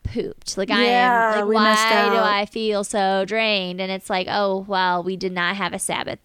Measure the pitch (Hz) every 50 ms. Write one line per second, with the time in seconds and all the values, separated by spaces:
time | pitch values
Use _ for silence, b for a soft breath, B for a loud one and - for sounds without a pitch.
0 | - - - 240 185 - - - - - - - 196 185 214 202 208 240 240 247
1 | 247 247 240 233 226 220 214 214 208 208 220 220 214 214 214 220 220 220 226 208
2 | 202 202 202 226 220 208 208 202 208 - - 233 220 220 214 202 208 - - 208
3 | 196 190 196 190 190 180 208 220 226 220 214 196 185 180 180 180 190 185 190 190
4 | - - 208 185 185 - - 202 208 196 190 190 190 202 202 185 185 185 180 180
5 | 170 180 190 180 175 190 185 180 175 175 190 196 190 175 - 190 - - - -
6 | - - - - -